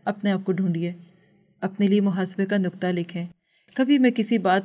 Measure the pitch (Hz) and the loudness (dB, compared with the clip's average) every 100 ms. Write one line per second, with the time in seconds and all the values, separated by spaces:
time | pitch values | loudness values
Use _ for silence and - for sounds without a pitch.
0 | 202 202 202 190 190 185 190 165 175 175 | -8 -4 -2 -2 -2 -2 0 -2 -4 -8
1 | - _ _ _ _ - 190 196 202 208 | -18 _ _ _ _ -10 -8 0 2 2
2 | 196 185 185 196 196 208 180 180 180 175 | 2 0 -4 -4 -2 0 -2 -4 -4 -4
3 | 170 175 175 - _ _ _ - 262 285 | -6 -8 -12 -14 _ _ _ -2 2 4
4 | 247 233 208 226 185 190 | 4 2 0 2 2 2